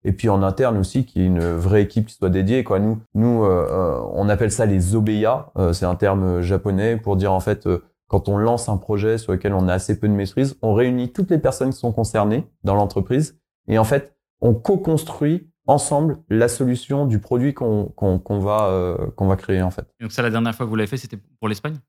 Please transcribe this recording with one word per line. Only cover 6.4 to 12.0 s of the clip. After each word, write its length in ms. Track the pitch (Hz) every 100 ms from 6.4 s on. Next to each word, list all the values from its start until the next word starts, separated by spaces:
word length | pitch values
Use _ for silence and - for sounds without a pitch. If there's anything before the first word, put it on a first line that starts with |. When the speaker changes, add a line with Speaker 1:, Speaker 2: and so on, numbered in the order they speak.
Speaker 1:
japonais 560 | 87 95 104 95 107 117
pour 180 | 110 98
dire, 160 | 98
en 80 | 95
fait, 260 | 92 104 -
euh, 120 | 87 - _ _
quand 200 | 95 -
on 80 | 101
lance 320 | 113 117 117
un 80 | 101
projet 400 | - 104 107 113
sur 160 | -
lequel 220 | 92 104
on 140 | 95 92
a 40 |
assez 260 | 92 - 107
peu 80 | 107
de 60 |
maîtrise, 460 | 101 98 - 135 139
on 140 | 113
réunit 400 | 104 127 123 123
toutes 160 | - 185
les 80 | 165
personnes 320 | 143 - 131
qui 80 | 131
sont 140 | 120
concernées 540 | 110